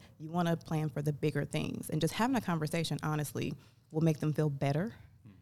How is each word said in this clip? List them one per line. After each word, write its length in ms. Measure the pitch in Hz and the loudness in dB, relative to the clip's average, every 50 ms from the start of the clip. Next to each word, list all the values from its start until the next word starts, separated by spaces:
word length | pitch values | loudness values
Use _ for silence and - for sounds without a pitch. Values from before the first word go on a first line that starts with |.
| - - - | -10 -18 -18
you 140 | - 156 156 | -14 -10 -4
wanna 260 | 165 175 170 170 165 | 0 2 2 2 2
plan 320 | 160 - - 165 156 156 151 | 0 -2 -2 -2 0 0 0
for 140 | - 156 147 | -2 -2 -2
the 100 | 151 143 | -2 0
bigger 320 | - 160 151 147 143 147 | 0 0 0 0 0 -2
things. 460 | - - 156 - - - - - - | -2 -2 -2 -2 -2 -4 -6 -6 -4
And 100 | - 156 | -2 0
just 140 | 160 160 - | 0 2 2
having 200 | - 220 254 269 | 2 0 2 2
a 40 | 226 | 0
conversation, 560 | - - 170 160 156 147 - 170 160 - 147 - - | 0 0 0 0 0 0 0 0 0 0 -2 -2 -2
honestly, 500 | 156 151 151 147 - - 120 131 151 147 - - - - _ _ - | 0 0 0 -2 -2 -4 -4 -4 -4 -4 -8 -12 -20 -20 _ _ -4
will 100 | 156 156 | 0 4
make 180 | 160 160 151 151 | 4 4 4 4
them 140 | 156 156 147 | 2 0 2
feel 160 | - 156 151 | 2 2 2
better. 440 | 139 139 143 139 139 151 196 233 - - - - - - - - - - | 2 0 2 2 2 2 0 -2 -6 -10 -18 -20 -20 -20 -20 -20 -20 -20